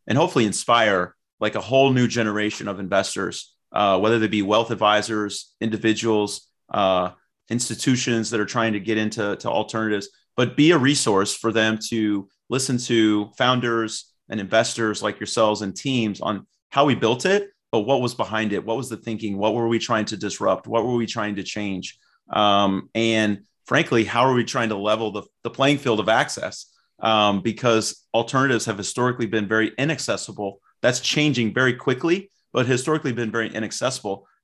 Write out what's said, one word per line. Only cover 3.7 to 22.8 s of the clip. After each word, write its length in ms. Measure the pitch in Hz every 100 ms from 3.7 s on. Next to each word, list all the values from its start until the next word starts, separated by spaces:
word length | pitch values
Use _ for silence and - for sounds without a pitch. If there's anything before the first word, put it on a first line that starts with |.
uh, 280 | 104 101 95
whether 200 | 107 117
they 80 | 107
be 140 | 104
wealth 300 | 98 107 113
advisors, 800 | 107 104 107 107 107 104 - - _
individuals, 880 | 113 107 113 107 113 107 104 - - _ _
uh, 380 | - 98 92 90 - _ _ -
institutions 800 | 120 123 113 - 123 127 117 110
that 80 | 113
are 60 | 104
trying 280 | 123 113
to 60 | 104
get 180 | 95 107
into, 380 | 107 110 104 -
to 120 | 104
alternatives, 600 | 92 107 110 110 104 98 _ _ -
but 220 | 123 -
be 140 | 151
a 60 | 170
resource 580 | 127 147 - 98 101 -
for 160 | 113
them 260 | 110 110 110 -
to 380 | 117 107 101 98 _ -
listen 280 | 131 131 120
to 520 | - 117 107 104 101 -
founders 760 | 123 127 120 113 110 - - _ -
and 100 | 107
investors 640 | 95 110 123 - 110 101
like 160 | 107 101
yourselves 420 | 104 - 110 107
and 140 | 101 92
teams 460 | 139 127 107 95
on 260 | - 101 - _ _
how 160 | - 147
we 100 | 104
built 300 | 113 127 185
it, 240 | 202 202 _ _
but 100 | 113
what 200 | 104 135
was 120 | 123
behind 400 | - 98 110 107
it? 100 | 98
What 140 | 101 113
was 120 | 107
the 80 | 113
thinking? 400 | - 107 107 98
What 180 | 107 117
were 120 | 117
we 120 | 117
trying 260 | - 110 104
to 120 | 104
disrupt? 500 | 104 - 98 92 -
What 180 | 113 113
were 100 | 120
we 100 | 113
trying 300 | 117 104 98
to 80 |
change? 540 | 90 107 104 95 - - _ _ _
Um, 600 | - 104 101 101 95